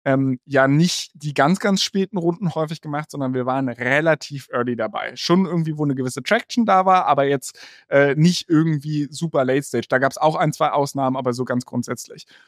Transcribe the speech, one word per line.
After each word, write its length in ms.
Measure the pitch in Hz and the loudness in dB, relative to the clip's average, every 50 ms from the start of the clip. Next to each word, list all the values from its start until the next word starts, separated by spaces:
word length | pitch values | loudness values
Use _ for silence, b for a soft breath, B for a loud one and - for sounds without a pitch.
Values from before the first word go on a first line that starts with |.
| - | -2
ähm, 360 | 143 135 135 135 131 127 123 _ | 0 0 2 2 0 -2 -4 _
ja 220 | - 139 135 135 | -2 2 4 4
nicht 440 | 135 143 151 170 180 - - - - _ | 4 4 4 4 2 0 -4 -8 -12 _
die 180 | 151 147 151 139 | -12 -10 -6 0
ganz, 260 | 139 135 151 185 - | 2 2 2 2 2
ganz 240 | - 208 190 185 - | 0 0 0 0 -2
späten 340 | - - 196 190 - - | -2 -2 -2 -2 -2 -4
Runden 360 | 185 165 170 175 180 214 165 - | -4 -2 -2 -2 -2 -4 -4 -2
häufig 280 | 160 156 156 165 - | -2 -4 -4 -6 -10
gemacht, 300 | - 151 147 147 151 - | -10 -8 -8 -8 -8 -8
sondern 220 | - 143 139 127 131 | -8 -6 -4 -4 -2
wir 120 | 127 123 | -2 -2
waren 240 | 131 131 135 139 127 | -2 -2 -2 -2 -4
relativ 800 | 117 120 123 123 135 147 160 165 156 147 - - 143 135 - - | -4 -4 -2 0 0 2 2 2 0 0 -2 -10 -12 -14 -10 -6
early 240 | - 123 120 123 120 | -4 -4 -2 -2 -2
dabei. 380 | 113 110 107 - - 101 123 127 | -4 -4 -6 -6 -8 -10 -10 -10
Schon 300 | - - - 170 190 190 | -6 0 2 2 2 2
irgendwie, 320 | 156 175 170 160 160 151 | 2 0 -2 -2 -2 -2
wo 80 | 147 151 | -2 -2
eine 100 | 143 131 | -2 -2
gewisse 280 | 135 127 131 - 139 131 | -2 -4 -4 -6 -6 -2
Traction 420 | - 208 240 - - - 240 226 | 0 0 0 -2 -2 -2 -2 2
da 200 | 208 190 190 185 | 2 4 4 4
war, 200 | 190 185 185 - | 4 4 4 4
aber 200 | 135 143 143 139 | 2 2 2 2
jetzt, 340 | 139 143 131 - - - B B B B B B B | 2 2 0 -2 -8 -16 B B B B B B B
äh, 240 | - 139 143 143 135 | 4 4 4 4 4
nicht 340 | 156 156 180 175 - - - | 4 4 4 4 2 0 2
irgendwie 580 | 165 151 160 165 156 143 139 151 151 147 147 135 | 2 2 2 2 0 -2 -4 -4 -4 -4 -4 -6
super 360 | 151 - 170 160 - 147 131 | -6 -6 -6 -2 0 0 2
late 180 | 127 131 143 139 | 2 2 0 0
stage. 240 | - - 117 110 - | -2 -4 -4 -2 0
Da 100 | 135 127 | 0 2
gab's 180 | 135 135 - | 2 2 0
auch 180 | - 151 156 156 | 2 0 2 2
ein, 160 | 165 170 156 | 2 0 0
zwei 200 | - - 160 143 | 0 0 0 0
Ausnahmen, 440 | 117 147 143 139 - 139 135 131 131 | 2 0 0 -2 -2 -2 -2 -2 -2
aber 180 | 135 127 127 120 | -2 -2 -2 -2
so 120 | 127 127 | -2 -2
ganz 200 | 117 127 123 - | -4 -4 -4 -4
grundsätzlich. 600 | - - 123 120 - 123 - - - - - - b b b b | -4 -6 -6 -4 -4 -6 -10 -10 -16 -18 -20 -20 b b b b